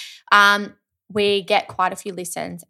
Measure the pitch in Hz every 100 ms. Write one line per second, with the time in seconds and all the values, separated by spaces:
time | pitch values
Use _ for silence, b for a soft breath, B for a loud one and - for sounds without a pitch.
0 | B B B 202 202 202 202 - _ _
1 | _ 202 202 202 190 202 - - 185 190
2 | 202 180 180 - 175 175 -